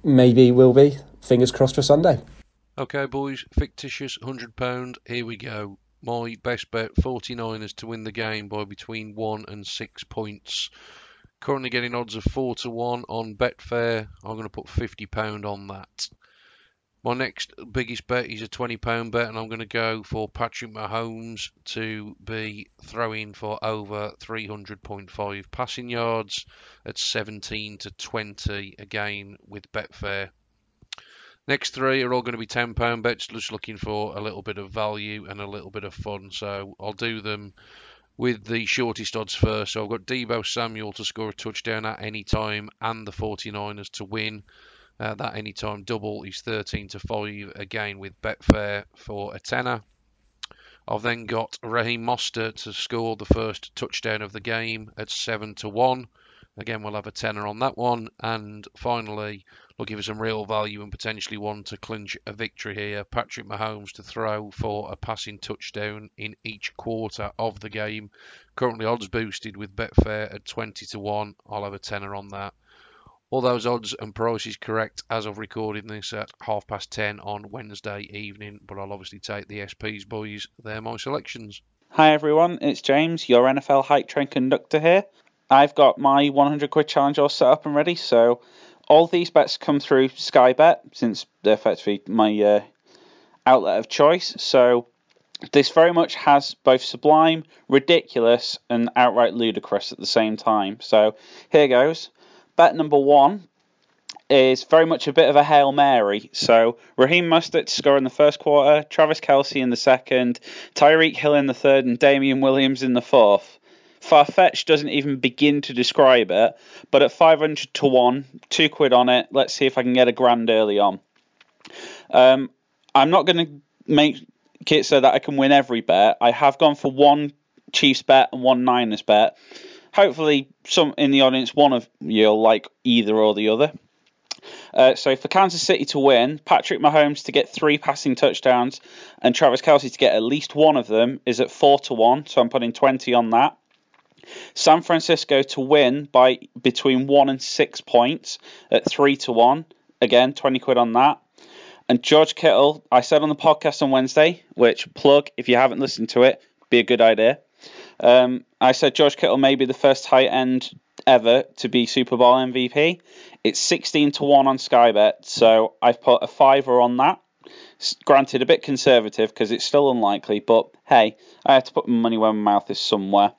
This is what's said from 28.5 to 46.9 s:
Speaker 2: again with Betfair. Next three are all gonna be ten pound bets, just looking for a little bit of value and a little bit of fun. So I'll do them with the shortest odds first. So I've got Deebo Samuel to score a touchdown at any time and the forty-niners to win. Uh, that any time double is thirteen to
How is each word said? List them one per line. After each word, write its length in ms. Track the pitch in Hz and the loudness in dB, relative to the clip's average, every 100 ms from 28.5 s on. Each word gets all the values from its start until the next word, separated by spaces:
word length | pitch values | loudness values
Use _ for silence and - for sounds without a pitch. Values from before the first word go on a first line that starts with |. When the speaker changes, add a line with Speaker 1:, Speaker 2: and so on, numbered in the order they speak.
| 101 98 _ | -12 -14 _
Speaker 2:
again 600 | 104 107 104 101 98 101 _ | -14 -10 -10 -12 -18 -20 _
with 260 | 101 _ | -20 _
Betfair. 560 | 107 - - 101 98 95 _ _ _ _ _ _ - _ _ _ _ - | -14 -14 -14 -10 -10 -12 _ _ _ _ _ _ -20 _ _ _ _ -8
Next 280 | 139 - | -8 -8
three 280 | 131 131 135 | -6 -4 -4
are 120 | 123 | -4
all 80 | 127 | -6
gonna 160 | 120 117 | -6 -12
be 80 | 113 | -10
ten 260 | 123 120 | -8 -6
pound 300 | 113 117 117 | -6 -6 -4
bets, 240 | 117 113 - | -6 -8 -12
just 260 | 113 - | -14 -14
looking 240 | 110 - 104 | -14 -16 -14
for 400 | 107 104 104 95 | -10 -10 -10 -10
a 40 | |
little 180 | 107 98 | -12 -12
bit 160 | 101 101 | -14 -14
of 140 | 98 | -14
value 560 | 110 107 107 104 107 92 | -8 -8 -8 -12 -14 -16
and 140 | 101 | -16
a 40 | 101 | -14
little 220 | 101 95 | -16 -16
bit 140 | 104 | -16
of 80 | 98 | -16
fun. 380 | - 107 101 95 | -16 -14 -14 -16
So 440 | - 104 101 98 - | -14 -12 -12 -14 -16
I'll 140 | 101 | -16
do 260 | 101 117 113 | -10 -10 -10
them 320 | 104 104 101 _ _ _ _ _ _ - | -12 -12 -16 _ _ _ _ _ _ -8
with 300 | 123 110 101 | -6 -6 -8
the 180 | 113 | -8
shortest 500 | 107 - 120 107 107 | -6 -6 -6 -8 -10
odds 200 | 110 110 | -12 -12
first. 400 | - 110 107 101 | -6 -4 -4 -8
So 100 | 110 | -10
I've 60 | 104 | -10
got 160 | 113 95 | -12 -10
Deebo 400 | 131 113 120 104 | -10 -8 -8 -8
Samuel 480 | - 113 110 107 | -8 -10 -10 -16
to 100 | 101 | -12
score 240 | 107 - 110 | -14 -10 -12
a 60 | |
touchdown 500 | - 113 104 117 110 | -12 -14 -12 -10 -8
at 160 | 110 107 | -10 -12
any 240 | 107 107 | -14 -16
time 460 | 101 110 107 104 104 _ | -8 -6 -6 -10 -12 _
and 260 | 113 113 104 | -10 -10 -16
the 60 | |
forty-niners 800 | - 110 101 110 104 104 104 98 | -12 -12 -12 -14 -12 -14 -16 -18
to 160 | - 98 | -18 -12
win. 360 | 110 107 107 _ _ _ _ _ _ | -10 -10 -12 _ _ _ _ _ _
Uh, 140 | 110 104 | -12 -10
that 200 | 101 107 | -12 -12
any 160 | 104 | -16
time 300 | 98 107 104 | -14 -12 -12
double 400 | 98 113 104 107 | -12 -10 -10 -14
is 180 | 98 - | -16 -16
thirteen 480 | - 110 101 107 | -10 -10 -10 -12
to 100 | 101 | -12